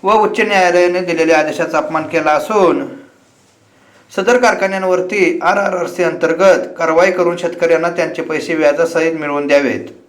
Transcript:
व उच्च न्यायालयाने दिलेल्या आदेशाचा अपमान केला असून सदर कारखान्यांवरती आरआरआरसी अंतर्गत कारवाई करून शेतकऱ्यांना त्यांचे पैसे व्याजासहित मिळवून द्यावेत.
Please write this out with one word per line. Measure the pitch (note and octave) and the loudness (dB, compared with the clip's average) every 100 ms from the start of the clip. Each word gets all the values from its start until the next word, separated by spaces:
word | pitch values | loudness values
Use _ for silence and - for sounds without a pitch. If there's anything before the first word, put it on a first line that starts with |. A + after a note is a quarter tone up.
व | F#3+ | 2
उच्च | A3 G#3+ G#3+ | 2 2 0
न्यायालयाने | G#3 G3 F3+ F3 F3 F3+ | 0 2 2 4 2 0
दिलेल्या | E3+ E3 D#3+ D#3+ | -4 0 2 2
आदेशाचा | D3+ C#3 D#3+ D#3+ | 2 -2 -2 -2
अपमान | D3+ D#3 | -2 -4
केला | D#3 E3 D3+ | -2 -2 0
असून | D3+ - G#3+ F3+ C#3 C#3 - - _ _ _ _ _ _ _ _ _ _ - | 0 0 2 2 2 -4 -14 -20 _ _ _ _ _ _ _ _ _ _ -4
सदर | G3 B3 | 0 2
कारखान्यांवरती | A#3+ G3+ F#3+ F#3+ F#3 F3+ F3+ G#3 F3+ E3+ | 2 2 -2 -2 -2 -2 -2 0 0 2
आरआरआरसी | E3 G3+ G3 F#3+ D#3+ - | 0 0 0 -2 -6 -2
अंतर्गत | F3 D#3 D#3+ E3 F#3+ E3+ - - | -2 0 -2 2 4 4 0 -4
कारवाई | D#3+ D#3+ F#3 | 0 2 2
करून | F3+ E3+ E3+ | 2 -2 -2
शेतकऱ्यांना | F3 - E3 E3 E3 | -6 -2 0 2 0
त्यांचे | E3+ D#3+ - | -2 -6 -6
पैसे | D#3+ D#3 - D#3+ | -6 -6 -4 0
व्याजासहित | D3+ C#3+ E3 E3+ E3 | 2 2 0 0 -2
मिळवून | D#3+ D3 C#3+ C#3+ | -2 -4 -4 2
द्यावेत. | C#3+ C3+ G#2 F2+ - | 2 2 -4 -10 -18